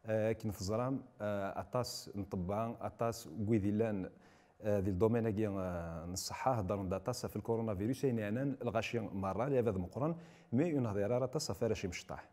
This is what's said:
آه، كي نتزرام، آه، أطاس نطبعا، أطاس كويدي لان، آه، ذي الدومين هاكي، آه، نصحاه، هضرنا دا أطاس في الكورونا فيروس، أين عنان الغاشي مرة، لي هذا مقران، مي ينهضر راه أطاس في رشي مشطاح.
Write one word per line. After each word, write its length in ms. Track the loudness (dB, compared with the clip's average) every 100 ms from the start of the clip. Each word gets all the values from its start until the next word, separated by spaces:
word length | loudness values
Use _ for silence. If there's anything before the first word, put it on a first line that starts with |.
| 2
آه، 220 | 2 4
كي 160 | 2 -2
نتزرام، 540 | -2 0 0 0 -2 -6 -6
آه، 380 | -2 -2 -2 -4
أطاس 520 | -2 -2 -2 -6 -8 -8
نطبعا، 600 | -4 -4 -2 0 -2 -4
أطاس 480 | -8 -2 -2 -2 -8 -4 2
كويدي 240 | 2 4
لان، 380 | 2 2 0 -4 -8 -20 -20 _ _
آه، 180 | 0 2
ذي 100 | 2
الدومين 360 | 4 4 6 2
هاكي، 220 | 2 0
آه، 580 | 0 -2 -4 -6 -8 -6
نصحاه، 480 | -6 -6 0 2
هضرنا 360 | 2 2 0 0
دا 60 | -2
أطاس 300 | -2 -4 -4
في 100 | -4
الكورونا 400 | 0 0 0 0
فيروس، 300 | 0 2 2
أين 140 | 2
عنان 360 | 0 0 -2 -2
الغاشي 380 | 0 0 0 -2
مرة، 480 | -2 -2 -2 0 2
لي 120 | 4
هذا 120 | 4
مقران، 440 | 0 -2 0 0 -2 -8 -20 -2
مي 160 | 2 2
ينهضر 420 | 2 2 2 2
راه 120 | 2
أطاس 280 | 0 -2 -4
في 160 | -2 0
رشي 200 | 0 -2
مشطاح. 420 | -6 -10 -12 -12